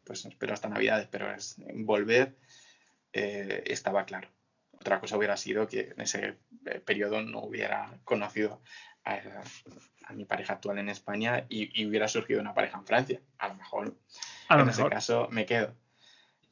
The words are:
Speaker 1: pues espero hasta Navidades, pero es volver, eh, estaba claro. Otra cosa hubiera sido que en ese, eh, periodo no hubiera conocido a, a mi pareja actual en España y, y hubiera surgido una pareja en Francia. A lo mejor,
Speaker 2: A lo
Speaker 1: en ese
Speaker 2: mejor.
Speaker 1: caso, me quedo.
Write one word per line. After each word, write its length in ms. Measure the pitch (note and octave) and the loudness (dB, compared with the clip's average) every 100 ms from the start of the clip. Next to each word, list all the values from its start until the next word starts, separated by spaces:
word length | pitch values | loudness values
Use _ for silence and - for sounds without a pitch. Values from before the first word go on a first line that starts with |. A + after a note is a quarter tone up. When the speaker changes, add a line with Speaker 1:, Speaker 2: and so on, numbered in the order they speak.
Speaker 1:
pues 200 | - - - | -12 -10 -10
espero 260 | - - | -6 -4
hasta 160 | G#2+ G#2+ | -2 -2
Navidades, 380 | G#2+ A2 A2 G2+ | 2 4 2 0
pero 220 | - G2+ | -6 -6
es 240 | G2+ - - - | -6 -10 -12 -10
volver, 600 | - A2 G#2+ G#2 A#2+ C3+ - _ - - - _ _ _ | -4 2 2 6 6 4 0 _ -20 -20 -20 _ _ _
eh, 480 | - G2+ G2+ G2+ G2+ - | -4 -2 -2 -4 -4 -2
estaba 380 | G2+ - F#2+ | -2 0 0
claro. 240 | F#2+ F#2+ - _ _ _ _ | 0 -6 -10 _ _ _ _
Otra 280 | - G2 G2 | -8 0 0
cosa 160 | G#2 G#2+ | 2 2
hubiera 200 | G#2 G2+ | 2 2
sido 320 | G#2 G#2 G#2+ | 0 0 0
que 240 | A2+ A2 - | -2 -4 -4
en 40 | |
ese, 380 | G#2+ G#2 G#2 - _ - - | -4 -2 -4 -6 _ -14 -10
eh, 140 | - | -6
periodo 380 | - G2+ G2+ G#2+ | -2 0 0 0
no 180 | A2+ A#2 | -2 -6
hubiera 580 | - - G#2 G#2 G#2+ B2 | -6 -4 -2 -2 -4 -10
conocido 560 | - G#2+ G2+ G#2+ G#2+ - - - - - | -2 -2 0 0 -2 -2 -18 -20 -20 -10
a, 160 | - G2+ G2+ G2 - - - - - _ - | -6 -6 -8 -14 -14 -16 -20 -20 -20 _ -16
a 60 | |
mi 120 | A2 | -12
pareja 300 | G2+ G#2 G2 | -4 -4 -2
actual 240 | G2 G#2 G2+ | -4 -4 -4
en 100 | G2+ | -4
España 560 | G2 - G#2 A#2 B2 B2 | -6 -4 -2 0 0 -2
y, 220 | A2+ G#2 A2+ | -4 -4 -2
y 60 | G#2+ | 0
hubiera 220 | G#2+ G#2+ | 2 2
surgido 320 | A#2 - A2 | 0 0 0
una 120 | G#2 | 0
pareja 240 | - G#2 G#2 | 0 0 -2
en 80 | - | 2
Francia. 340 | A#2 C3 A#2+ - - | 4 4 -2 -8 -6
A 80 | G2 | -6
lo 60 | |
mejor, 420 | F#2+ - - - - _ - - - - | -6 -6 -4 -4 -8 _ -14 -12 -4 6
Speaker 2:
A 80 | D#3 | 8
lo 60 | |
Speaker 1:
en 60 | C3 | 8
ese 80 | A2 | 4
Speaker 2:
mejor. 140 | C#3+ | 2
Speaker 1:
caso, 360 | A2 - A#2 A#2+ | 2 2 2 2
me 160 | A2+ G#2 | 0 2
quedo. 260 | A#2 G#2 - _ _ - - _ _ _ | 2 2 -2 _ _ -20 -20 _ _ _